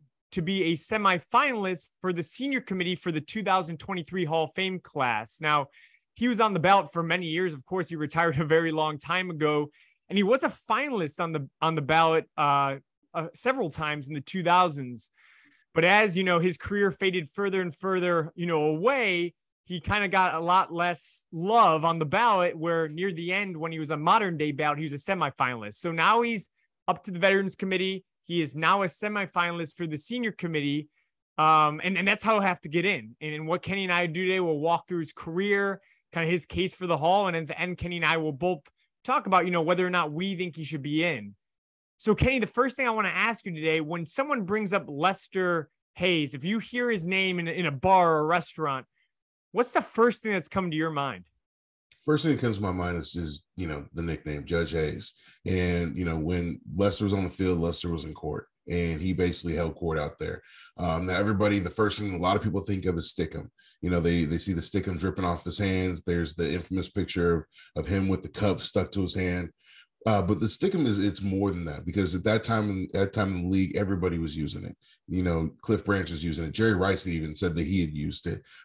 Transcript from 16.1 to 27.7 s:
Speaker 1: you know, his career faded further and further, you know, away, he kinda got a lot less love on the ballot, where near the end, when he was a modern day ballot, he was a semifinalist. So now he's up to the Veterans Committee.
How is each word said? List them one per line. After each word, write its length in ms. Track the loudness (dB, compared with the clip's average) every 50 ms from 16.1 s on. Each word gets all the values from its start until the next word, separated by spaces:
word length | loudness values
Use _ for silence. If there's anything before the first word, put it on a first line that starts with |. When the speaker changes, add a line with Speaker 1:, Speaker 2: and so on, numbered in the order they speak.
| 4
Speaker 1:
you 80 | 2 4
know, 140 | 4 4 4
his 200 | 4 2 0 -2
career 340 | -4 -4 0 2 2 2
faded 360 | 2 2 0 0 0 0 -2 -4
further 320 | -4 -4 -2 0 0 0
and 160 | 0 -2 -4
further, 560 | -6 -4 -2 0 0 2 2 2 2 0 -2 -4
you 100 | -6 -2
know, 200 | 0 2 2 2
away, 680 | 2 2 2 2 2 2 2 2 2 2 0 0 -2 -6 _ _ _ _ _ _
he 160 | -10 -8 -6
kinda 280 | -2 0 0 0 2 2
got 280 | 4 4 4 4 2
a 40 | 0
lot 320 | 2 4 4 4 4 2
less 540 | 0 0 0 0 0 -2 -6 -14 -18 -20 -18 _
love 520 | -8 -4 0 4 6 8 8 8 6 6 4
on 140 | 2 2 2
the 80 | 0
ballot, 500 | 0 2 4 4 4 6 4 4 2 0
where 320 | -2 -2 0 0 0 0 -2
near 240 | -2 -4 -4 -4
the 220 | -4 -4 -4 -4 -2
end, 240 | -2 -2 -4 -6 -6
when 140 | -6 -6
he 80 | -4 -4
was 100 | -4 -4
a 80 | -4 0
modern 400 | 2 4 4 4 4 2 0 0
day 140 | -2 -2
ballot, 260 | -2 0 0 0 0 -2
he 60 | -4
was 100 | -6 -6
a 40 | -6
semifinalist. 760 | -4 -4 -2 0 -2 -2 0 0 0 0 -2 -4 -8 -10 -10
So 180 | -8 -6 -4
now 300 | -2 2 4 4 4 4
he's 300 | 2 2 -2 -4 -6 -10 _ _ _ _ _ _ _ -4
up 160 | -4 -4 -6
to 60 | -10
the 60 | -4 2
Veterans 380 | 4 4 4 4 2 0 -4
Committee. 500 | -4 -4 -2